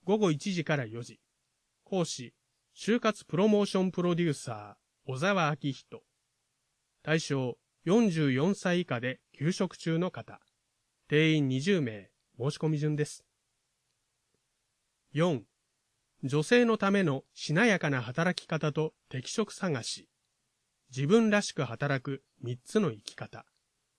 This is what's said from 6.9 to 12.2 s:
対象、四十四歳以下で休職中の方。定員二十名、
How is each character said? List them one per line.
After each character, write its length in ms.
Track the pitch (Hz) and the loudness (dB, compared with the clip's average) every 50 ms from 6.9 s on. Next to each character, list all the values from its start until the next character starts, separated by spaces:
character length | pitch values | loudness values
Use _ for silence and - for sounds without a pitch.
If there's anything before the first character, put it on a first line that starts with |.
| _ _ - | _ _ -4
対 180 | 147 156 165 | -2 -2 -2
象、 360 | - - 143 135 131 123 - - _ _ _ _ _ | 0 -2 -4 -4 -2 -4 -6 -10 _ _ _ _ _
四 260 | 160 185 240 240 208 | 2 4 4 4 4
十 220 | 165 160 156 139 127 | 2 2 2 2 2
四 220 | 127 147 190 202 | 2 2 0 0
歳 280 | - - 185 175 180 175 | 0 0 0 0 0 0
以 20 | |
下 160 | - 135 120 | -2 -4 -4
で 200 | 117 123 127 - _ _ _ | -4 -4 -6 -8 _ _ _
休 180 | - 135 160 | -4 -4 -2
職 260 | 185 - 196 170 - | -2 -2 -4 -4 -4
中 220 | - - 170 160 165 | -6 -4 -2 -2 0
の 120 | 175 180 | -2 -4
方。 300 | - 117 110 - 104 - _ _ _ _ _ _ _ _ _ _ _ _ _ - | -6 -10 -14 -14 -18 -20 _ _ _ _ _ _ _ _ _ _ _ _ _ 0
定 240 | 147 151 160 160 156 | 2 4 4 4 4
員 160 | 156 143 131 | 4 2 2
二 140 | 131 131 139 | 0 0 2
十 180 | 185 202 180 | 2 2 2
名、 300 | 143 117 107 104 92 - _ _ | 2 0 -4 -8 -14 -18 _ _